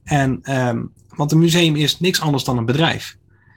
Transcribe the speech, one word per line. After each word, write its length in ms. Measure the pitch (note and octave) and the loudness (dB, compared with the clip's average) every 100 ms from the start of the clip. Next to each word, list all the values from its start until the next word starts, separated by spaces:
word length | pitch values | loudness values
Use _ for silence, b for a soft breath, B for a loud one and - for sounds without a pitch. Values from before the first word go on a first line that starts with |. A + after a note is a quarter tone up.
En, 340 | - D3 C3 B2 | -4 0 0 -2
ehm, 400 | - C3 B2 A#2 - - _ | -4 -2 -2 -2 -6 -14 _
want 240 | - D3 | -6 0
een 60 | D#3+ | 4
museum 380 | E3+ E3+ E3 D3+ | 4 4 2 2
is 240 | D3 - | 0 0
niks 200 | F3+ F3+ | -2 0
anders 240 | D#3+ C#3 | 0 -2
dan 140 | - B2 | 0 -2
een 60 | |
bedrijf. 520 | A2+ C#3+ D#3+ A2 - - _ b b | 0 0 0 -2 -8 -16 _ b b